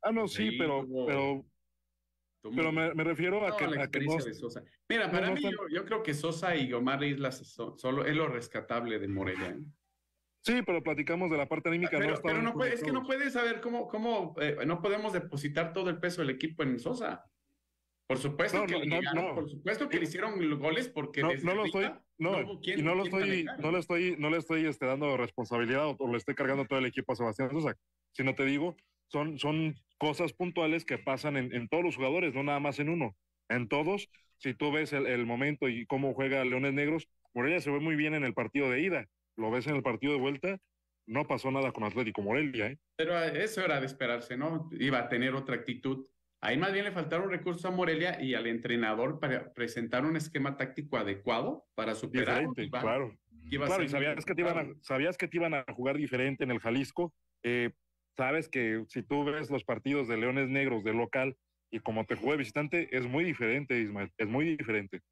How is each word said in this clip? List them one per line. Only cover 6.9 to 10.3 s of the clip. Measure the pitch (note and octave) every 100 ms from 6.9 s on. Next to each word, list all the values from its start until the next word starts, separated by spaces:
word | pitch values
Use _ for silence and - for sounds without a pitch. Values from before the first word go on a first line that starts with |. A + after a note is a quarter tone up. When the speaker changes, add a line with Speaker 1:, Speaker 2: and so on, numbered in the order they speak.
| C#3
Speaker 2:
Islas | D3 C#3 C3+ B2+
son, | - - A2 -
solo | B2+ C3+ -
es |
lo | D3+ D#3
rescatable | B2 A#2 A#2 - A#2 A#2+ A2
de | G2+
Morelia, | G2 F#2 F#2 F#2
¿eh? | F2+ D3+ - _ _ _ _ _